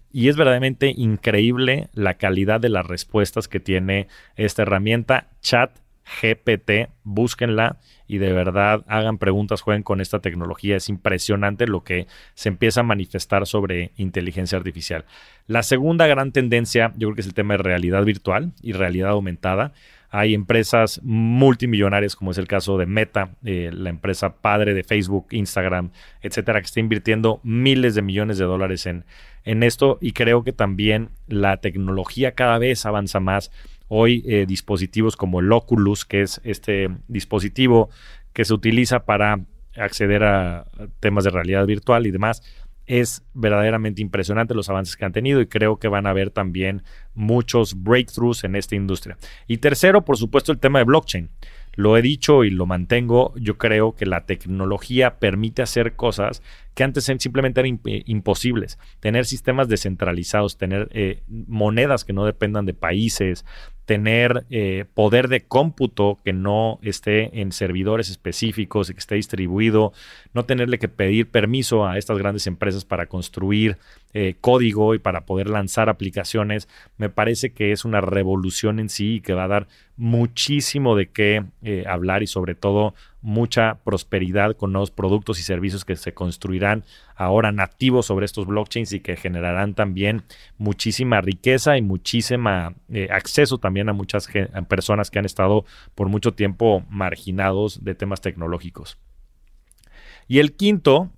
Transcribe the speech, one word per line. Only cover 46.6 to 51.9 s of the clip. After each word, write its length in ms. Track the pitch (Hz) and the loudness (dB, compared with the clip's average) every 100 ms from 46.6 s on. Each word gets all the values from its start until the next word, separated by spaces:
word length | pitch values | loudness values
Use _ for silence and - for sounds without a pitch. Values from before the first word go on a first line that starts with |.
| 95 98 - - - | -4 -4 -10 -18 -14
muchos 720 | 113 107 120 117 120 104 95 | -4 2 2 2 2 2 0
breakthroughs 600 | 95 123 120 - 120 117 95 | 2 2 2 0 0 0 -4
en 100 | 101 | -4
esta 220 | - 101 | -4 -2
industria. 400 | 98 95 - - - - - | -2 -4 -6 -16 -18 -12 -6
Y 120 | 117 | 0
tercero, 480 | 147 139 185 202 - | 2 4 6 6 4
por 100 | 120 | 0
supuesto, 380 | 110 131 - | 2 2 2
el 60 | 151 | 2
tema 200 | 135 139 | 4 6
de 60 | 117 | 6
blockchain. 440 | 156 - 92 82 - - - - | 4 4 -4 -8 -12 -18 -18 -10
Lo 240 | - 104 | 2 6